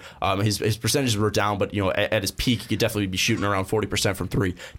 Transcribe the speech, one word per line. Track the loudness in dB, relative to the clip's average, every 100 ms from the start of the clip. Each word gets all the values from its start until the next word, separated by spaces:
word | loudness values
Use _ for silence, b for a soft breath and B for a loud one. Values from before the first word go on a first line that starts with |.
| B B
Um, | -2 0
his, | 0 0
his | 0 0
percentages | 0 2 2 2
were | 0
down, | 2 0 0
but, | -2
you | 0
know, | 0
at, | 2 2
at | 0
his | 0
peak, | -2 0 0
he | 0
could | 0
definitely | 0 0 -2
be | 0
shooting | 0 2
around | 0 0 0
forty | 0 0
percent | 0 0 0
from | -2
three. | 0 0 -2 B